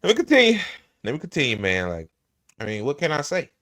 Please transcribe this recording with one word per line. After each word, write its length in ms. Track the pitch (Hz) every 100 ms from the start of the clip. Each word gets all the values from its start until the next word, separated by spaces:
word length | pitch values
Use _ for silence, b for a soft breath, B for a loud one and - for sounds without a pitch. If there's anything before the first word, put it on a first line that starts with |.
Let 80 | -
me 40 |
continue. 460 | 226 - 285 233 226 B B B _
Let 100 | 107
me 60 | 147
continue, 380 | 175 - 135 107
man. 320 | 101 92 90
Like, 200 | 85 80 _ _ _ _ _
I 60 | 110
mean, 180 | 107
what 140 | 113 143
can 140 | 165
I 100 | 151
say? 280 | 143 185 139 _